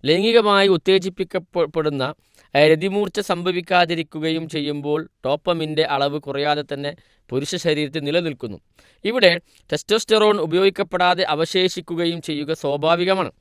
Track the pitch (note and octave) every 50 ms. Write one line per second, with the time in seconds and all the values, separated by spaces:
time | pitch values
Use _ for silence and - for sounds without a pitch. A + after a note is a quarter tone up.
0 | - C3 D#3 F3+ G3+ A3+ A3+ A#3 G#3+ G#3 G3+ G3 G3 G3 F#3+ E3 _ - F#3+ F#3+
1 | F3 F#3+ F#3 - F#3+ - - F#3 E3+ _ _ F3+ E3+ C#3+ D3+ E3 D#3 D3+ C#3+ C3+
2 | B2+ C3 - _ _ _ _ _ _ _ _ C#3+ D3 D#3 D#3+ D#3 E3 G3 F#3+ G3+
3 | G#3 F#3 - G#3 G3+ - F#3 E3+ F3 F3+ F3+ F3 E3+ - F#3 F3+ F3 E3 E3+ E3
4 | E3 D#3 - D#3 D3+ D#3+ D#3+ E3 D#3+ D#3+ D3+ D#3 D3 D3 D3 D3 C#3 D3 D3 D#3
5 | D#3 - _ _ _ B2+ C#3 D3 _ F3+ F3 E3 D#3 D#3 D#3 D3 D#3 - D3 C3+
6 | C#3 C#3+ C#3 D3+ C#3+ C#3 C3+ C#3 C#3+ D3 D3 D3 D3 - D3 C#3 C#3+ C#3+ C#3+ _
7 | _ _ _ _ _ _ B2+ C3 C#3+ - - F3 - E3+ D3+ D3 D3+ C#3+ C#3+ D#3+
8 | C#3 C#3+ D3 F3 F3 D#3+ C#3+ - - A2+ G#2 - _ _ _ _ _ _ _ _
9 | _ - A#3+ B3+ A3 - E3+ F3 _ _ _ _ _ _ - D3 - - G#3 A3
10 | - - G#3+ A3 G#3+ G#3+ G#3 G3+ D#3+ D#3+ D#3+ F3+ F#3+ G3 F3+ - G3 F3 - F3+
11 | F3+ F3+ F3+ E3+ F#3 - D#3 D3+ E3 - - F#3+ F#3 F#3 - F#3 E3+ - F3 E3
12 | F3 E3+ E3 E3+ - - D#3 D3 D3+ C#3+ D#3+ - - C#3+ C#3+ C#3+ D3 D#3+ E3+ F3
13 | F3+ F3+ F#3+ F#3+ F3 A#2 - _